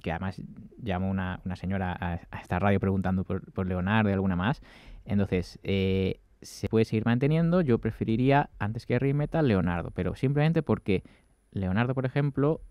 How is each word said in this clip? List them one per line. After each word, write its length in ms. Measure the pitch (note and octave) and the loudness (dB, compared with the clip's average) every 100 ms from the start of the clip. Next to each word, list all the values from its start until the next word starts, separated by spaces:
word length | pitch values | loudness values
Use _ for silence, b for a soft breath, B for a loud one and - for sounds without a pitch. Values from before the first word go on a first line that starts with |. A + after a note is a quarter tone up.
que 80 | - | -6
además 280 | E2 F#2+ - - - - - | -6 -6 -8 -12 -16 -20 -12
llamó 320 | G#2+ F2+ F#2+ | -4 -2 -2
una, 300 | F#2+ F#2 F#2 | -2 -4 -6
una 120 | F#2+ F2+ | -8 -8
señora 360 | F2+ G2 F#2 F2+ | -4 -2 -2 -4
a, 220 | F2 F2 - | -4 -4 -8
a 100 | - | -14
esta 180 | - F2+ | -4 0
radio 200 | G2 G2 | 4 4
preguntando 440 | G2 F#2+ F#2+ F#2 | 4 2 2 0
por, 260 | F#2 G2 - | -2 -4 -6
por 140 | - F#2 | -6 -2
Leonardo 440 | F#2 F2+ A2 G#2+ | -2 2 2 2
y 20 | |
alguna 240 | G2 F#2+ F2 | 2 2 0
más. 260 | F#2+ D3+ - B B B | 0 -2 -8 B B B
Entonces, 540 | - G2+ G2 F#2 F2 - | -4 -2 0 0 -4 -8
eh, 580 | - G2 F#2+ F#2+ F#2+ - _ _ | -2 0 2 2 0 -2 _ _
se 260 | - - G2+ | -20 -10 0
puede 160 | A2 | 2
seguir 200 | A2+ A2 | 2 2
manteniendo. 560 | G#2+ A#2+ C#3 D#3 E3 F3 | 2 2 2 2 2 2
Yo 180 | D#3 A2+ | 2 2
preferiría, 720 | A2+ - G#2 A2+ B2+ C#3 - - | 0 -2 0 2 4 4 2 -4
antes 280 | G#2 A2+ - | -6 -6 -2
que 120 | B2 | 0
Rheinmetall, 500 | C3+ C#3+ D3+ E3 D3 | 0 0 -2 0 2
Leonardo, 420 | G2 F2 F2 E2+ | 4 2 -2 -4
pero 240 | - F#2 | -4 -4
simplemente 480 | G2+ C3 C#3+ D3+ E3 | -2 0 2 2 2
porque 400 | D3+ A2 - F#2 - B B _ _ | 0 0 0 -2 -2 B B _ _
Leonardo, 440 | - F#2 F#2+ B2 | -4 -2 0 0
por 120 | C3 C3 | 0 -2
ejemplo 540 | C#3+ C#3+ C#3 C#3 E3 - | 0 0 2 2 0 -6